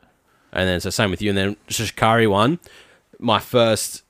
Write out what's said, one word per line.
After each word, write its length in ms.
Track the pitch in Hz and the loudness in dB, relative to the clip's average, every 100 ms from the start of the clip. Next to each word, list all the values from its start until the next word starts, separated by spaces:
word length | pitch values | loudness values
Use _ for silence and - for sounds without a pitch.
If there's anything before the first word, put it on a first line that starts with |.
| _ _ _ _ _ | _ _ _ _ _
And 160 | - 92 | -4 -2
then, 120 | 90 | -2
so 100 | 92 | -4
same 220 | - 104 | -2 -2
with 100 | 87 | -2
you. 80 | 104 | -2
And 80 | 98 | -2
then 180 | 98 104 - | -2 -6 -8
Shikari 580 | - 104 - 110 117 110 | -6 -6 0 2 4 4
one, 320 | 98 120 170 - - - _ _ - | 4 2 0 -8 -20 -20 _ _ -8
my 180 | 120 101 | -2 -2
first 640 | - 123 113 107 - - | 0 2 2 0 -4 -12